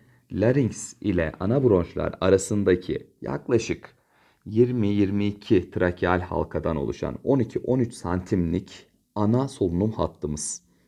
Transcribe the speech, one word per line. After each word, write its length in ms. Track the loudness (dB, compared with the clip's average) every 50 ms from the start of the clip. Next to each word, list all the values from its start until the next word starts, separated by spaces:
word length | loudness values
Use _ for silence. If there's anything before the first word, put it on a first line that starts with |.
| _ _ _ _ _ -8
larynx 640 | -2 0 2 2 4 2 2 0 -2 -6 -14 -16 -12 -6
ile 300 | -2 0 0 0 0 -2 -4 -4
ana 240 | -2 0 2 4 4
bronşlar 520 | 6 4 4 2 0 -4 -4 -4 -4 -2 0
arasındaki 840 | 2 4 4 2 2 0 -2 0 2 2 2 2 0 -4 -6 -6 -8 -14 _ -12
yaklaşık 720 | -10 -8 -8 -6 -2 0 0 0 0 -2 -8 -8 -10 -20 _ _ _ _ _ _ _ _ _ _ -12
yirmi 420 | -2 4 4 4 4 4 0 0
yirmi 380 | 2 2 2 2 2 2 0 0
iki 460 | 0 -2 -4 0 2 2 2 2 0
trakeal 500 | -2 0 0 0 0 0 0 0 2 0
halkadan 540 | 0 -2 -4 -4 -4 -2 -4 -4 -2 -2 -2
oluşan 400 | -2 -2 -4 -6 -6 -6 -8 -8 -4 -2
on 160 | 0 2 2
iki 200 | 0 -2 -4 -6
on 200 | -2 -2 0 0
üç 140 | -2 -2 -4
santimlik 920 | -8 -6 -4 -4 -4 -2 -2 0 0 0 0 -2 -4 -4 -8 -18 -20 -20 _ _ _ _ _ -4
ana 320 | 0 0 2 2 2 0
solunum 440 | -2 -4 -2 -2 0 0 0 0 -2
hattımız. 720 | 0 -2 -4 -4 -4 -6 -6 -6 -6 -4 -6 -8 -10 -12 _ _ _ _ _